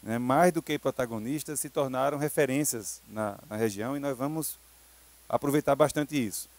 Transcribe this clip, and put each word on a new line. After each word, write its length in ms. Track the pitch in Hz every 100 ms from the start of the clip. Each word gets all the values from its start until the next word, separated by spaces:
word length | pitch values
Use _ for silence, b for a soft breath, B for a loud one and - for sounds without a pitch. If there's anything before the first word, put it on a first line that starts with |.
né, 140 | 107 117
mais 340 | 123 139 180
do 100 | 165
que 160 | - 147
protagonistas, 840 | 135 - 123 113 110 151 - 147
se 80 | 147
tornaram 480 | 156 139 127 139 147
referências 840 | 151 - 135 135 147 117 98 - -
na, 320 | 107 107 101 -
na 60 | 107
região 400 | 113 98 113 143
e 60 |
nós 160 | 139 123
vamos 400 | 139 160 151 - - B B B B B _
aproveitar 460 | - 143 147 139 139
bastante 440 | 151 - 147 147
isso. 280 | 110 - -